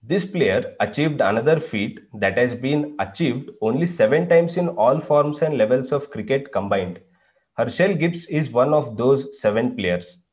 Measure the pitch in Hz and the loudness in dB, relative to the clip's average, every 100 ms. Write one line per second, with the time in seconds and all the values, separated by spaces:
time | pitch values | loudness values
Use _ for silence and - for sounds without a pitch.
0 | 113 185 190 180 117 95 - - - - | 0 -2 -2 0 2 2 -2 -4 -4 0
1 | 156 147 95 110 127 160 - 107 104 - | -2 2 2 2 2 2 0 -4 -4 -8
2 | - 107 110 120 123 110 131 147 147 - | -18 -2 0 2 0 0 -2 -2 -2 -6
3 | 95 - 165 127 - - 110 127 170 - | -8 -2 -2 -2 -8 -4 -2 0 -2 2
4 | 110 147 175 170 170 - 170 - 113 151 | 2 4 4 4 4 -2 -4 2 2 2
5 | - 147 147 147 156 143 107 127 127 143 | 2 2 2 0 -2 0 2 2 0 -4
6 | 139 - 104 135 135 - 104 98 92 87 | -4 -10 -2 -2 -2 -6 -2 -2 -4 -10
7 | _ _ _ _ _ - 120 - 185 180 | _ _ _ _ _ -4 -4 0 0 2
8 | 165 170 - 147 139 117 135 151 117 107 | -2 -4 -4 -4 -2 0 2 2 0 -2
9 | 123 139 131 - 107 107 123 123 92 87 | 2 2 0 -2 0 2 -2 -2 -2 -2
10 | - - _ | -4 -20 _